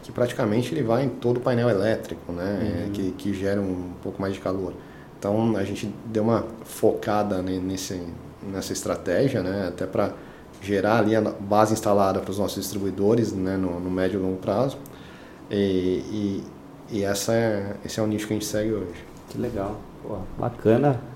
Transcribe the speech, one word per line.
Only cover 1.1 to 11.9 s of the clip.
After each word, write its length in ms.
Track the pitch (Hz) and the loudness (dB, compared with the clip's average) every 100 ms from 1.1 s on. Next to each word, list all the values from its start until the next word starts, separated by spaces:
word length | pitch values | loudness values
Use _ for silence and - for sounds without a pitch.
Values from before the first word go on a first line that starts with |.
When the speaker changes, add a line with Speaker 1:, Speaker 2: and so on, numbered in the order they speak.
| 120 120 120 | 0 0 2
Speaker 1:
o 20 | |
painel 300 | 127 120 120 | 2 4 4
elétrico, 640 | 101 107 110 - 82 - | 4 4 0 -2 -10 -6
né? 500 | 87 92 101 87 85 101 | -4 -2 0 0 -2 -2
Speaker 2:
Uhum. 40 | |
Speaker 1:
Que, 200 | 101 95 | -2 -2
que 200 | 87 104 | -2 -4
gera 280 | 95 98 101 | -2 0 0
um 300 | 98 90 90 87 | 0 -2 -6 -8
pouco 180 | 98 92 | -8 -4
mais 120 | 98 | -2
de 80 | 95 | -2
calor. 320 | 95 95 90 85 - - - - | -2 -2 -4 -8 -14 -18 -18 -6
Então, 380 | 98 107 113 104 | 0 2 2 2
a 80 | |
gente 260 | 98 98 107 101 117 | -2 -4 -6 -8 -2
deu 160 | 110 | 2
uma 200 | 107 113 - - - | 4 4 2 -8 -14
focada 760 | - 110 - - 104 101 95 | 2 4 4 0 2 2 0
ne-, 160 | 92 92 | 0 -2
nesse, 420 | 90 95 - 92 87 82 - - 101 | -2 -4 -4 -6 -8 -10 -14 -14 -8
nessa 220 | 95 92 | -6 -4
estratégia, 680 | - 98 - - 90 135 113 | -4 -2 -2 0 2 4 2
né? 280 | 90 101 92 | 0 -2 -4
Até 160 | - 90 | -4 -4
pra 260 | - 101 - - - - - | 0 0 -2 -14 -18 -18 -14
gerar 360 | 92 101 98 113 | 0 2 6 6
ali 160 | 107 110 | 6 4
a 60 | |
base 500 | 107 - 101 104 110 | 2 -2 2 6 6
instalada 480 | 110 107 | 4 4